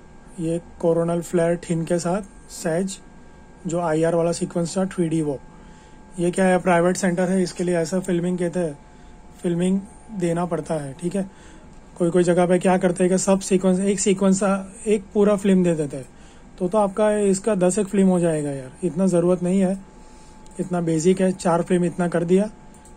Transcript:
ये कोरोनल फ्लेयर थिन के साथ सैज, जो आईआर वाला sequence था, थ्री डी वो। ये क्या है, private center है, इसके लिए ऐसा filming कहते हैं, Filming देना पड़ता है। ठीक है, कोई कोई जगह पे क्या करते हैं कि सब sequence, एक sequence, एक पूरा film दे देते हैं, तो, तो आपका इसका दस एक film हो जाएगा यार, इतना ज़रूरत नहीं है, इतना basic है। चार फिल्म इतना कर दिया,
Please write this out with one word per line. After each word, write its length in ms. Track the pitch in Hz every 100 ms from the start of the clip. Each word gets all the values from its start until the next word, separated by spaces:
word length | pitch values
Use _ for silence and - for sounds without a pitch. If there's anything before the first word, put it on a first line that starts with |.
| - - - -
ये 200 | 160 170 - -
कोरोनल 400 | 170 165 170 170
फ्लेयर 360 | 165 180 170 175 -
थिन 140 | 165
के 140 | 160 175
साथ 240 | 170 196 202 - -
सैज, 480 | - 170 160 190 - - - - - - - 180
जो 140 | 170
आईआर 340 | 170 156 165
वाला 180 | 170 170
sequence 440 | 165 165 175 170 190
था, 60 | 190
थ्री 220 | - 165
डी 120 | 160
वो। 160 | 147 127 - - - - - - - -
ये 120 | 175
क्या 140 | 185
है, 140 | 185 180
private 340 | 180 170 180 185
center 340 | 190 185 180
है, 120 | 190
इसके 220 | 175 -
लिए 120 | 180 175
ऐसा 240 | 160 185
filming 380 | 190 170 180 175
कहते 220 | 175 180
हैं, 180 | 165 143 - - - - - -
Filming 380 | 180 170 185 196 196 - - 208
देना 260 | 175 170 175
पड़ता 280 | 160 151
है। 180 | 156 139 135
ठीक 160 | 175 196
है, 120 | 190 - - - - - - -
कोई 120 | 170
कोई 140 | 180
जगह 220 | 175 175 175
पे 120 | 180
क्या 200 | 185 185
करते 260 | 185 170
हैं 80 | 180
कि 60 | 190
सब 220 | 196 196
sequence, 400 | - 190 190 185
एक 200 | 196 190
sequence, 420 | 208 190 196 190 196 196 - - 214
एक 180 | 214 -
पूरा 220 | 214 202 202
film 280 | 202 185
दे 100 | 175
देते 220 | 160 143 139
हैं, 120 | 127 - - - - -
तो, 100 | 180
तो 100 | 214
आपका 320 | 202 196 214 208
इसका 360 | 202 190 226
दस 240 | 202 180 214
एक 80 | 196
film 220 | 202 190
हो 120 | 180
जाएगा 300 | 170 156 143
यार, 220 | 139 131 -
इतना 220 | 175 147 190
ज़रूरत 360 | 175 175 180
नहीं 180 | 175 196
है, 180 | 185 196 - - - - - - - -
इतना 200 | - 175
basic 400 | 165 160 170 190
है। 100 | 185
चार 300 | 185 180 170
फिल्म 220 | 170 180
इतना 240 | 175 156 175
कर 160 | 170
दिया, 240 | 170 185 214 - - - -